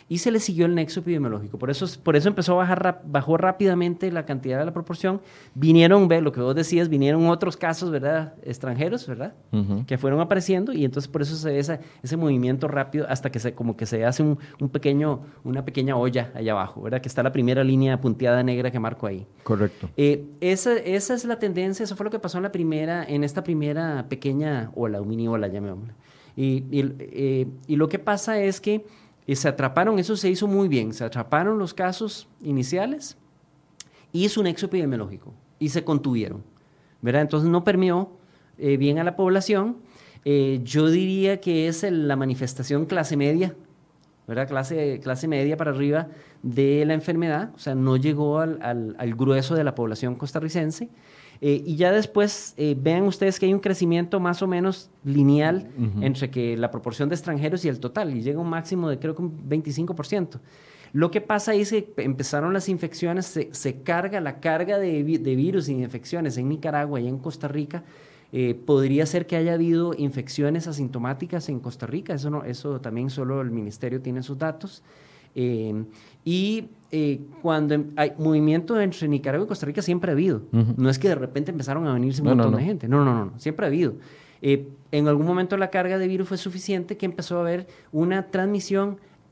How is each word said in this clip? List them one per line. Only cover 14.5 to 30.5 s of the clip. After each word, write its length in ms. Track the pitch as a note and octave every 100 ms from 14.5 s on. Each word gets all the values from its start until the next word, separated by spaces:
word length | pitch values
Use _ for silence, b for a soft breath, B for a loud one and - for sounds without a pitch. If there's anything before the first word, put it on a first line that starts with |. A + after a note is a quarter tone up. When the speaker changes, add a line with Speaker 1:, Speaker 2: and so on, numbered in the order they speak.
| -
Speaker 1:
un 120 | C#3
pequeño, 500 | C#3+ C#3+ C#3+ D3+ B2+ B B
una 220 | B2+ C3 C3
pequeña 280 | C3+ C3
olla 380 | B2+ B2 B2 A#2
allá 180 | A#2+ A2
abajo, 280 | G2+ F#2 -
¿verdad? 220 | G#2 B2+
Que 60 | C3
está 140 | -
la 100 | B2+
primera 300 | C#3 B2 B2+
línea 380 | C3+ C3 C3+ B2+
punteada 420 | C3 B2 B2 B2
negra 280 | B2+ B2 B2
que 100 | A#2
marco 260 | A2 G2+ G#2+
ahí. 200 | F#2+ G#2 -
Speaker 2:
Correcto. 480 | - G#2 G2+ - F2+ -
Speaker 1:
Eh, 260 | C#3+ C#3+ C#3+ -
esa, 340 | F3+ F#3+ B3
esa 380 | A#3 D#3 G3 G3
es 140 | B3 A#3+
la 120 | A#3
tendencia, 460 | G#3 F3 F#3+ G3
eso 120 | G#3+ F#3+
fue 80 |
lo 60 | G#3+
que 80 | F3+
pasó 200 | F3 F3
en 60 |
la 80 | G3
primera, 520 | G3 E3 D#3 D#3 F3
en 200 | C#3+ C#3+
esta 200 | D3 D3
primera 600 | E3+ D#3+ D3 D3 E3 C#3+ B2
pequeña 600 | B2+ C#3 C3+ D3+ C3+ A2
ola, 280 | - A2+ G2+
o 20 |
mini 240 | G#2 A2+ A#2
ola, 200 | A2+ G2+
llamémosla. 440 | G2+ G2+ F#2 A2+ - b b b
Y, 300 | - C3+ C3 C3
y, 240 | C#3 C3+ C3+
eh, 480 | - - C3+ C3 C3 - -
y 100 | D3
lo 140 | D#3
que 80 | F#3+
pasa 420 | G#3 G3+ A3+ G#3+
es 180 | G3 F#3+
que, 280 | G#3 G#3+ B B B B -
eh, 100 | C3
se 100 | D3+
atraparon, 520 | C#3 C3+ D#3+ G3+ G#3
eso 180 | F3 G#3+
se 140 | G3
hizo 160 | F3+
muy 220 | G#3